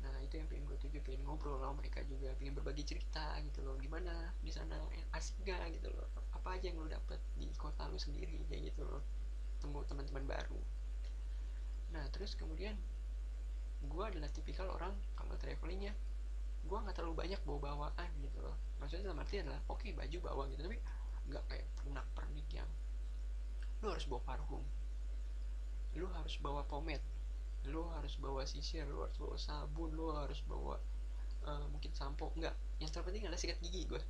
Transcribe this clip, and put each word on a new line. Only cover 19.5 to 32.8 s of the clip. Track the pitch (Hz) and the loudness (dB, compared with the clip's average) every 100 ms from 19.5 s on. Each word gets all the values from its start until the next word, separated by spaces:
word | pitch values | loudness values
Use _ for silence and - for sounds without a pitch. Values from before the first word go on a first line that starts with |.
| 135 - | 0 0
oke, | 151 214 - | 0 0 0
baju | - 160 | 0 0
bawa | 143 135 139 | 0 2 2
gitu, | 135 180 | 0 0
tapi | 220 - - - - | 0 0 0 0 0
nggak | - - - | 0 0 0
kayak | - - - | 0 0 0
pernak-pernik | 139 139 - - 151 151 - | 0 0 0 0 0 0 0
yang | - - - - - - - - - - - - - | 0 0 0 0 0 0 0 0 0 0 0 0 0
lu | 214 | 0
harus | 180 151 | 2 0
bawa | 120 - | 0 0
parfum, | 127 - 135 - - - - - - - - - - - - - 151 | 0 0 0 0 -2 -2 -2 -2 -2 -2 -2 0 0 -2 0 0 0
lu | 185 | 0
harus | 170 147 - | 0 0 0
bawa | 147 143 143 | 2 2 2
pomade, | 147 - 135 - - - - - - 139 | 0 2 0 0 0 0 0 0 0 0
lu | 156 170 165 | 2 0 0
harus | - - | 0 0
bawa | 139 135 | 2 2
sisir, | 135 - - 160 143 | 2 0 0 0 0
lu | 156 - | 0 0
harus | - | 0
bawa | - - | 0 0
sabun, | - 147 147 151 160 156 | 0 0 0 2 2 2
lu | 160 | 2
harus | 151 139 - | 2 2 0
bawa, | - - - - - - - - - - 151 | 0 0 0 0 0 0 0 0 0 0 0
eh, | 147 147 | 0 0
mungkin | 147 151 - | 0 0 0
sampo. | 139 147 156 151 | 0 0 0 0
Nggak, | 160 - - - | 0 0 -2 -2